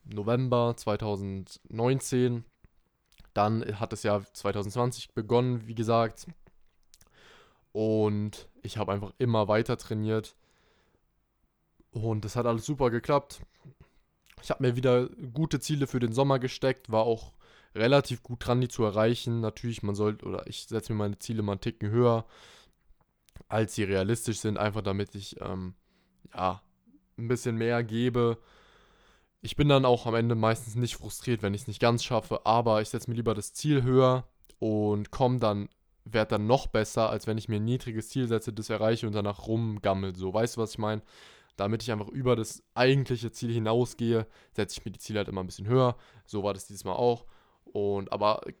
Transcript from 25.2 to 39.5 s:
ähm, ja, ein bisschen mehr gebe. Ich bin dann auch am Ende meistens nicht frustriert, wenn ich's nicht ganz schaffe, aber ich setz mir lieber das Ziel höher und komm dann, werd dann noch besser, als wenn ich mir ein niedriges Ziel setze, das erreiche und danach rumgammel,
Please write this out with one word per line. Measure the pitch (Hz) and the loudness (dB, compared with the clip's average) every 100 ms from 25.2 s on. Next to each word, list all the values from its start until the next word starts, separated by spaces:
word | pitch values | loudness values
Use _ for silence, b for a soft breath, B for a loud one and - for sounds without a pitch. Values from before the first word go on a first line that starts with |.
| 98 - | -14 -12
ähm, | 95 95 92 92 _ _ _ _ - | -10 -8 -10 -14 _ _ _ _ -18
ja, | - 92 95 _ _ _ _ _ - | -4 -4 -4 _ _ _ _ _ -10
ein | 117 | -2
bisschen | 123 127 113 | -2 -2 -2
mehr | 117 120 | 0 0
gebe. | 117 113 123 120 117 113 b b b b b b b b b _ | 0 0 0 2 2 0 b b b b b b b b b _
Ich | - | -10
bin | - 147 | 0 4
dann | 139 | 6
auch | 131 120 120 | 6 4 4
am | |
Ende | 113 117 | 2 2
meistens | 117 110 113 117 | 2 2 0 -2
nicht | 110 120 - | -4 -4 -4
frustriert, | 107 - - 117 | -12 -10 -2 0
wenn | 104 | 0
ich's | 101 - | -2 -6
nicht | 104 | 2
ganz | 117 120 | 4 4
schaffe, | - 117 - 117 - | 0 -2 -2 -2 2
aber | 113 113 107 | 4 4 2
ich | 107 | 2
setz | 117 - | -6 -6
mir | |
lieber | 117 113 | -2 0
das | 107 - | -2 -4
Ziel | - 147 143 | -4 2 2
höher | 123 131 127 127 - _ _ - | 6 6 6 4 -2 _ _ -6
und | 110 107 104 104 104 | -2 2 2 0 -2
komm | - 127 127 | 0 2 4
dann, | 113 104 101 _ _ _ | 2 0 -4 _ _ _
werd | - 110 107 | -4 0 2
dann | 107 107 | 2 4
noch | 131 - | 2 2
besser, | 117 107 - 110 | 0 0 0 0
als | 110 - | 0 -4
wenn | 110 | -4
ich | 107 | -2
mir | 107 | -2
ein | |
niedriges | 107 123 123 110 107 | 0 -2 -4 -8 -6
Ziel | 135 120 | -2 0
setze, | 113 - | 0 -2
das | 110 107 | -8 -4
erreiche | 107 110 110 113 | 0 2 2 0
und | |
danach | 104 101 98 | -2 -2 -4
rumgammel, | - | -2